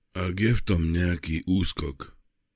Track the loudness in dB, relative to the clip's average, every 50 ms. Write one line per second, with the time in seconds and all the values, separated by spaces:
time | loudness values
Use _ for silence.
0 | _ _ -8 -6 -4 -4 -2 0 2 2 2 2 2 2 2 2 2 2 2 2
1 | 2 2 0 -2 -4 -4 -4 -4 0 0 2 2 2 0 0 -2 -2 -2 -6 -10
2 | -14 -18 -18 -20 _ _ _ _ _ _ _